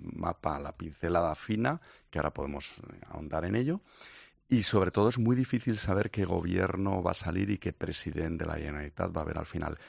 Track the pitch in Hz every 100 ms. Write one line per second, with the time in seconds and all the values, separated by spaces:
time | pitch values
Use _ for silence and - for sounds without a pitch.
0 | 80 80 85 85 - 71 71 - 85 73
1 | 85 85 85 78 - 107 123 160 - -
2 | _ 82 76 - 71 71 - - - -
3 | - 76 78 78 85 107 131 185 - -
4 | - - - _ - 123 98 107 90 101
5 | 107 123 113 123 127 123 123 104 - 95
6 | 104 - 92 87 85 90 92 90 98 95
7 | 87 87 85 90 101 101 - - 82 -
8 | - 78 82 82 80 78 73 73 73 -
9 | 90 82 78 78 78 80 78 78